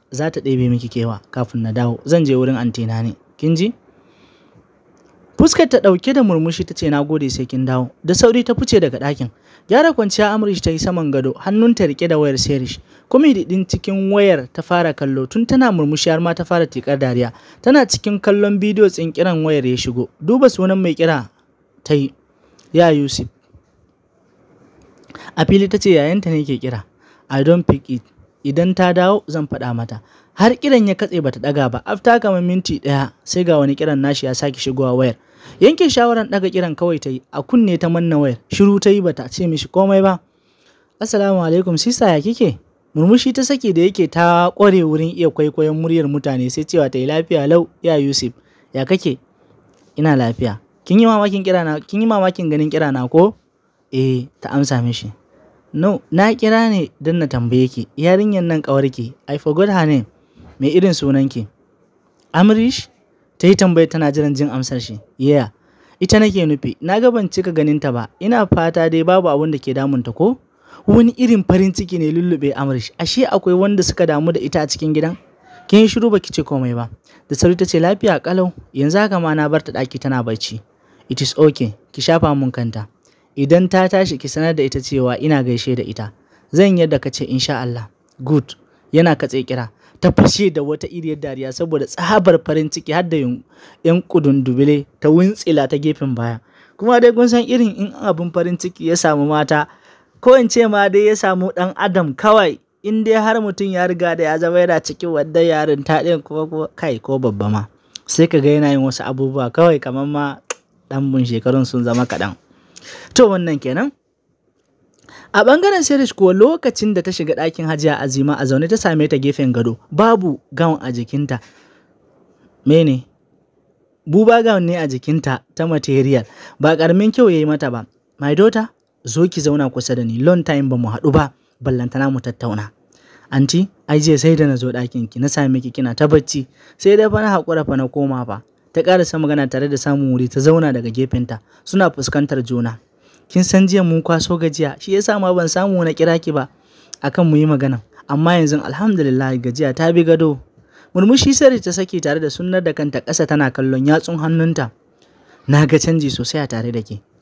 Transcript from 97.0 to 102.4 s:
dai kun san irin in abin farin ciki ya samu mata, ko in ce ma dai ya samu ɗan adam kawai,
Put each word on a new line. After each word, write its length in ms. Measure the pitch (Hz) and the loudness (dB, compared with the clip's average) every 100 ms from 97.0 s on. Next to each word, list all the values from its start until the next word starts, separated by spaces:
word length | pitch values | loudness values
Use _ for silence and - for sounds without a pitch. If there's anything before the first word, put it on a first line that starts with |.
dai 100 | 240 | 6
kun 160 | 226 247 | 4 2
san 140 | 240 - | 2 2
irin 260 | 240 220 | 0 0
in 180 | 185 202 - | -2 -8 -6
abin 280 | 208 165 175 | -4 -2 -2
farin 240 | 175 175 180 | -2 -2 -4
ciki 280 | 180 - 160 | -6 -6 -4
ya 60 | 170 | 0
samu 280 | 160 147 143 | 0 0 0
mata, 400 | 151 147 151 147 _ _ _ _ _ | 0 0 -2 -2 _ _ _ _ _
ko 140 | 247 262 | 4 6
in 120 | 226 | 4
ce 180 | 233 226 | 2 2
ma 200 | 202 202 | 2 2
dai 180 | 196 208 | 2 2
ya 60 | 214 | 2
samu 320 | 190 185 185 - | 0 -2 -2 -4
ɗan 160 | 185 - | -4 -2
adam 380 | 190 185 156 | -2 0 -2
kawai, 440 | 131 214 220 | 0 4 4